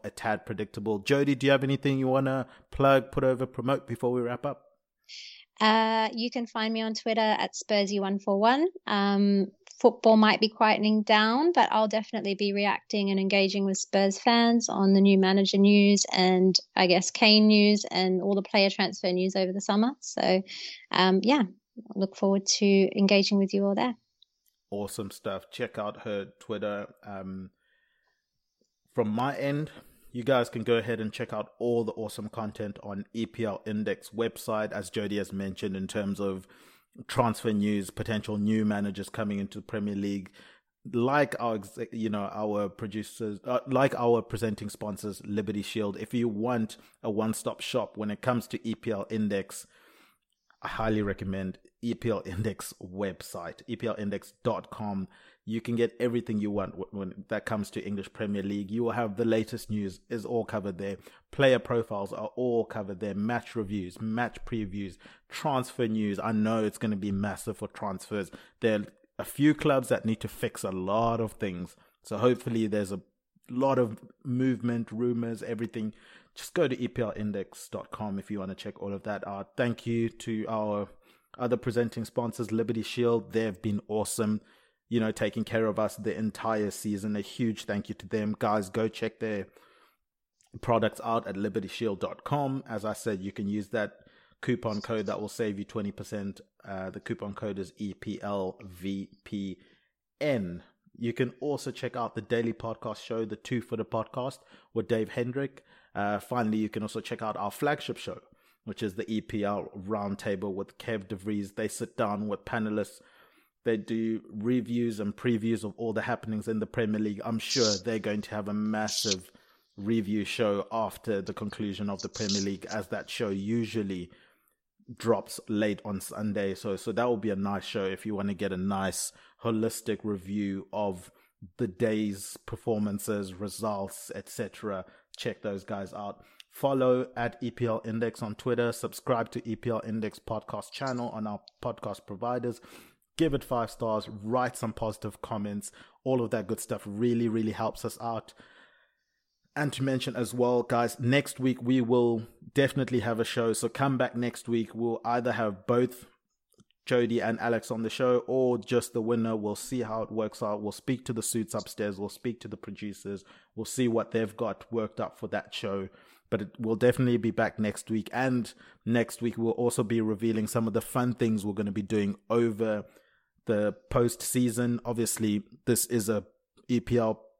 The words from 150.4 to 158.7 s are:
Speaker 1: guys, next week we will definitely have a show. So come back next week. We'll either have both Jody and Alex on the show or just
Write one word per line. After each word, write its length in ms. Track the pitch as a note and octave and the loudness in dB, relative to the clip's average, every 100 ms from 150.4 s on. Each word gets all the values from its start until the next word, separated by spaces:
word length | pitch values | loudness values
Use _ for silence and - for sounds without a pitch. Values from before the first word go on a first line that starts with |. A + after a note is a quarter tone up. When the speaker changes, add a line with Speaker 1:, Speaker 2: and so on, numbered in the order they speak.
| A#2+ B2 | 4 4
Speaker 1:
guys, 340 | A#2 A#2 A#2+ - | 2 2 0 0
next 400 | A#2+ C#3 C#3 - | 2 2 2 0
week 240 | C3 B2 | 0 0
we 180 | A#2+ C3 | 2 2
will 460 | A#2 B2 A#2+ A#2 A2+ - - | 4 6 6 2 -4 -14 -4
definitely 460 | - C#3 C#3 B2 B2 | 2 2 2 0 0
have 200 | A#2+ A2+ | 0 0
a 40 | |
show. 280 | A2+ - A#2 | 0 0 0
So 160 | A2 A#2 | 0 -2
come 280 | - C#3 B2+ | 0 0 2
back 200 | B2 A#2 | 0 -2
next 320 | A#2+ - - | -4 -4 -2
week. 260 | A#2 A2 | 0 0
We'll 260 | A2 A#2 A2+ | -2 -2 -2
either 260 | A#2 A#2+ A#2+ | -2 0 0
have 380 | A2+ A2 F#2+ - | 0 -2 -2 0
both 380 | A#2+ B2 - - _ _ _ _ _ _ _ - | 2 2 -2 -20 _ _ _ _ _ _ _ 0
Jody 340 | B2 A#2+ A#2 | 2 4 2
and 180 | A2 A2+ | 0 0
Alex 320 | A2+ A2+ - | 0 -2 -2
on 120 | A2+ | -4
the 60 | A2 | -4
show 360 | - B2+ B2 - | 0 2 2 2
or 320 | C3 B2+ A#2+ | 2 2 2
just 340 | - | 0